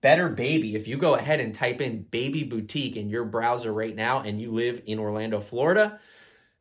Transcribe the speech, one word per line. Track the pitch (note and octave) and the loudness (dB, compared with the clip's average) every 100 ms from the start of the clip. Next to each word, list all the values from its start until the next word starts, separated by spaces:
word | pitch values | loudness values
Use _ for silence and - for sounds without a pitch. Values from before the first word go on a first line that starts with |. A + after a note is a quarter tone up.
Better | C3+ E3 F3 | 6 6 6
Baby, | - B2 D#3+ A2 | 0 0 0 0
if | G#2+ A2 | -4 -4
you | C#3 | 0
go | D#3+ | 4
ahead | C#3 A#2+ D3+ | 4 2 0
and | A2+ | 0
type | G#2 B2 A#2+ | -2 -2 0
in | C3 A2 | -4 -4
baby | F#2 A#2 C3+ D3+ | -6 -4 -2 -2
boutique | C#3+ A2+ G#2+ F#3 A#2+ A2+ | -4 -4 -4 -4 -4 -6
in | G#2 | -4
your | A2+ | -4
browser | A2+ A2+ A#2 B2 A2+ | -2 0 0 0 0
right | G#2+ A2+ | -2 -2
now | G2+ A2+ C3 | -2 0 0
and | G#2 G#2 | -2 -6
you | A#2 | -4
live | A2+ A#2+ A#2+ G#2+ | 0 0 -2 -6
in | G#2+ | -4
Orlando, | G#2 G#2+ A2 G#2 | -2 -2 -2 -4
Florida, | - A#2+ D3+ G3 G#3 G#3 - - - _ _ _ | -4 0 2 4 2 -2 -18 -20 -20 _ _ _